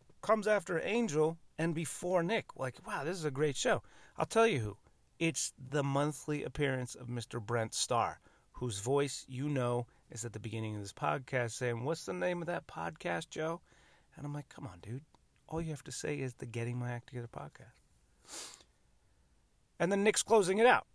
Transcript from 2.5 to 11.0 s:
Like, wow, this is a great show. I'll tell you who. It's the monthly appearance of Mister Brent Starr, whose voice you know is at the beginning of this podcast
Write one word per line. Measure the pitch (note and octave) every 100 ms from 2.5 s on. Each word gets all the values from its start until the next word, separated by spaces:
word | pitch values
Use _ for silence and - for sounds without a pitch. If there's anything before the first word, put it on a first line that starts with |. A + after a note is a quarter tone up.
| -
Like, | C3 -
wow, | - F#3+
this | C#3+ F#3+
is |
a | D#3
great | C3+ D3+ C3+
show. | B3+ E3+ - - - -
I'll | E3
tell | A3+ A3+
you | D3+
who. | G#2+ G2+ - _ _ -
It's | E3 - - - B2+
the | C#3+
monthly | C#3 C#3 D3 D3+ - D3
appearance | - C#3 C#3 C3 B2
of | - A#2+
Mister | A#2+ - A#2
Brent | G#2 A#2 A2
Starr, | - - A#2+ F#2+ - - _ _
whose | - B2 G2+
voice | G#2+ C#3+ C#3+ - -
you | B2+ D3
know | C#3 B2 B2 B2 _ -
is | A#2+ A#2
at |
the | G#2
beginning | G#2+ A2+ A2 G#2+
of |
this | G2+
podcast | -